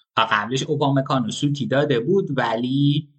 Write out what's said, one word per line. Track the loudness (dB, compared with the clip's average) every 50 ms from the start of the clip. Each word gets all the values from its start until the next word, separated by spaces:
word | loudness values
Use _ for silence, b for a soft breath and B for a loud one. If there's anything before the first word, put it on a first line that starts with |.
| B _ _ -2
و | 0 2
قبلش | 0 -2 -2 -2 -4 -4 -4
اوپامکانو | -2 -2 0 0 2 2 0 0 0 0 -2 -2 -2
سوتی | -4 -2 -2 -2 -2 -2 -2 -2
داده | 0 0 2 2 0 0
بود، | 0 0 0 0 0 0 -2 -2
ولی، | -2 0 -2 -2 -2 0 2 2 4 4 4 2 -2 -6 _